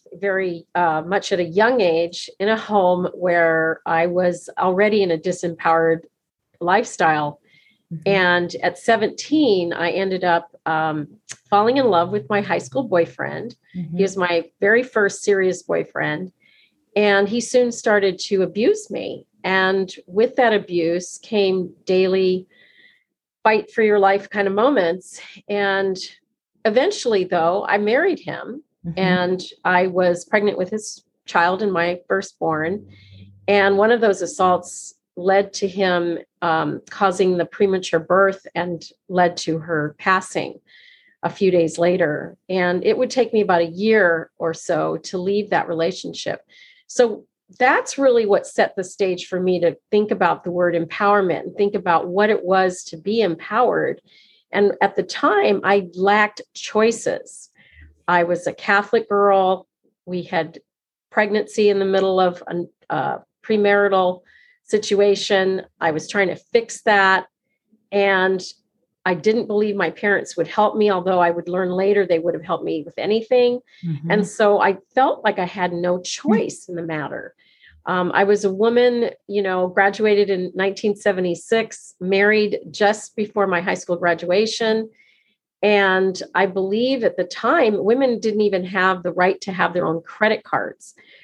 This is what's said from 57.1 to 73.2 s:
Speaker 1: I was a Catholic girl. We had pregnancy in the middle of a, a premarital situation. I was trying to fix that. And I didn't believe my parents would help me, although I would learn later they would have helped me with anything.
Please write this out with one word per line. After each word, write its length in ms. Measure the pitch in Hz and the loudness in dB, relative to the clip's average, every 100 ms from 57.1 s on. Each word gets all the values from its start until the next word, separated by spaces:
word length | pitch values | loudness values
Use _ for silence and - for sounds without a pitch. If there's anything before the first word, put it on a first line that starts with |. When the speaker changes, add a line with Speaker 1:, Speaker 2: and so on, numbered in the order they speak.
| 90 - - - _ _ - - _ - | -6 -8 -20 -20 _ _ -20 -20 _ 0
Speaker 1:
I 160 | 180 | 2
was 240 | 170 175 180 | 2 -2 -4
a 40 | |
Catholic 560 | - - 175 - 226 220 | -6 0 0 2 -2 0
girl. 600 | 202 202 196 185 185 - _ _ _ | 2 4 4 2 0 -6 _ _ _
We 200 | - 180 | -10 -8
had 340 | 175 175 160 - - _ _ _ _ | -4 -4 -4 -10 -20 _ _ _ _
pregnancy 560 | - 214 208 208 - 208 | -2 0 0 -2 2 2
in 100 | 196 | 4
the 60 | |
middle 340 | 196 190 190 185 | 2 2 2 2
of 240 | 185 180 - | 0 0 -6
a, 160 | 170 170 _ - | -8 -8 _ -8
a 260 | 151 139 - - _ - | -4 -4 -6 -12 _ -2
premarital 760 | 214 202 202 202 190 185 180 _ _ _ _ | 0 2 4 2 2 0 -2 _ _ _ _
situation. 1000 | - 214 208 202 202 196 - 202 190 190 - _ | -4 -4 0 2 4 2 0 0 0 -2 -8 _
I 120 | 165 | -4
was 160 | 156 156 | -4 -4
trying 180 | 208 190 | -2 -2
to 80 | |
fix 480 | 160 - 233 226 - | -4 -2 -2 -2 -4
that. 440 | - 202 190 190 - _ _ _ _ _ _ | 2 4 4 2 -2 _ _ _ _ _ _
And 500 | 202 196 190 185 190 - - _ _ _ _ 180 | 0 2 2 2 0 -6 -16 _ _ _ _ -4
I 80 | |
didn't 320 | 175 196 226 214 | -2 0 0 0
believe 300 | 208 214 202 | 0 0 0
my 140 | 170 | -2
parents 460 | - 208 196 - - | -2 -2 -2 -2 -4
would 100 | 165 | -4
help 300 | - 208 220 | 0 0 2
me, 140 | 208 | 2
although 300 | 185 180 180 | 2 2 2
I 100 | 175 | 2
would 180 | 170 170 | 0 -4
learn 220 | 180 180 | -4 -2
later 340 | 185 196 202 | 0 2 2
they 140 | 180 165 | 2 0
would 160 | 170 | 0
have 100 | 156 | -4
helped 200 | - 170 | -4 -6
me 180 | 165 160 | -4 -6
with 140 | 143 - | -8 -6
anything. 600 | 147 220 | -2 -2